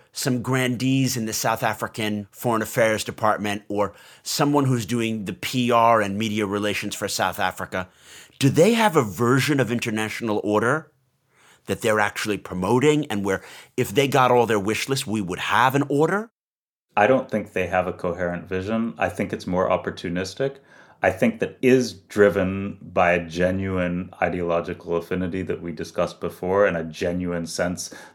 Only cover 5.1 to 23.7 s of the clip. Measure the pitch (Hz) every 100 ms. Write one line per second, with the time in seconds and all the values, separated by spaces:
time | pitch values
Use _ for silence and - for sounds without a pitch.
5.1 | 110 95 90 - 127 120 117 113 113 101
6.1 | 101 110 107 101 101 104 101 104 - 101
7.1 | - 95 90 92 - 92 92 90 _ -
8.1 | - - - 139 135 196 226 214 160 110
9.1 | 92 120 135 135 143 110 120 117 107 110
10.1 | - 117 104 104 104 117 151 - _ _
11.1 | _ _ _ _ _ - 95 113 107 104
12.1 | - 107 98 - 92 90 123 147 151 139
13.1 | 104 98 95 - - - - 117 101 139
14.1 | 135 127 123 113 107 98 107 - 135 -
15.1 | 110 87 90 - 104 131 139 139 143 160
16.1 | 196 226 _ _ _ _ _ _ 104 110
17.1 | 131 - 110 - 92 87 92 90 85 90
18.1 | 87 87 87 85 92 98 113 113 - -
19.1 | - 95 - - 90 92 92 98 - 92
20.1 | 87 92 - 139 - _ - - - 95
21.1 | - 117 - 95 - 127 131 113 92 -
22.1 | 107 101 95 95 98 101 98 - 92 87
23.1 | 87 82 85 90 95 95